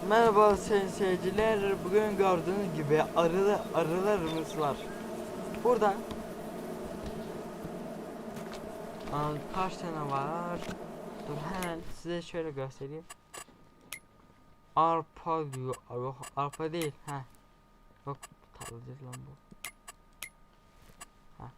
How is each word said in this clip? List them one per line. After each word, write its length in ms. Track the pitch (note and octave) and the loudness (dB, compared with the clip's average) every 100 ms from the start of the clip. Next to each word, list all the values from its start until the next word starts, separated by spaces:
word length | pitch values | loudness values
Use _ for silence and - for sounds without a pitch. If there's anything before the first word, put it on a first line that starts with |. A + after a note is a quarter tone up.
| F3+ | 6
Merhaba 480 | A3 A#3 G#3 G#3+ G3 | 8 8 10 8 8
sayın 320 | - G#3 F#3+ | 4 2 2
seyirciler. 960 | F3 G3 F3+ F3 G3 A3 G#3+ G3 G3 | 0 2 2 2 2 4 4 2 0
Bugün 320 | F3 G3+ G#3+ G3+ | 4 4 4 4
gördüğünüz 580 | F#3+ F3+ E3 G3 G3+ D#3 | 4 4 2 0 0 -2
gibi 260 | D3 D#3 | 4 4
arılı-, 600 | D3+ - E3+ F3 G3 G3+ - | 4 4 4 6 4 4 2
arılarımız 840 | D#3+ E3 F3 G3 G#3 D#3+ D#3+ D3+ D3+ | 2 2 2 2 2 2 -2 -2 0
var. 180 | D3 C3 - - - - - - - - | 0 0 -6 -8 -8 -8 -8 -8 -6 0
Burada 300 | A#3 A#3+ G#3 - - - - - - - - - - - - - - - - - - - - - - - - - - - - - - - - | 4 6 6 4 -4 -8 -8 -8 -8 -8 -8 -8 -6 -6 -6 -6 -8 -8 -8 -10 -8 -8 -8 -8 -10 -10 -10 -10 -10 -10 -10 -10 -10 -10 -6
Aa, 180 | C#3+ D3+ D3+ - | -2 -2 -4 -4
kaç 220 | F#3+ F#3 F3 | -2 -2 -2
tane 340 | F3+ D#3+ D3 | -6 -4 -2
var? 500 | C#3 C#3+ E3 F3 F3 - F#3 - - - - - | -2 0 -2 -2 -4 -6 -8 -10 -12 -12 -10 -8
Dur 80 | D3 | -6
hemen 440 | D3+ F#3+ F3+ E3 - | -4 -4 -4 -4 -8
size 280 | - E3 F3 | -8 -4 -6
şöyle 280 | E3+ F3 D#3+ | -4 -6 -6
göstereyim. 540 | C#3 C3 - C#3 D3+ E3+ - _ - - - - - - - - - - - - - - - | -4 -8 -8 -10 -10 -14 -20 _ -18 -18 -20 -20 -20 -16 -16 -16 -20 -20 -20 -20 -20 -6 2
Arpa 760 | E3 E3 D#3 - - D#3+ D3+ | 4 4 0 -8 -2 -2 -2
diyor. 240 | C3 B2+ B2+ - | -4 -6 -6 -6
Aa, 40 | |
yok, 220 | B2 B2+ C3 C3+ - | -6 -6 -6 -10 -4
arpa 360 | C#3+ - D#3+ | -4 -2 -4
değil. 200 | E3 D#3 - - | -2 -4 -4 -10
Heh. 160 | C#3+ B2+ - - - _ - - - - | -10 -10 -18 -20 -20 _ -20 -20 -16 -10
Yok, 100 | C#3+ - - - - | -10 -12 -20 -20 -16
tarla 280 | - A#2 B2 | -14 -12 -12
değil 120 | C3 | -14
lan 100 | C3 | -12
bu. 180 | B2 C3+ C#3 _ - - - - - - _ - _ - _ - - - - - _ - - | -12 -14 -18 _ -16 -16 -16 -20 -20 -20 _ -18 _ -20 _ -20 -20 -20 -20 -20 _ -20 -16
Heh. 80 | A#2+ | -16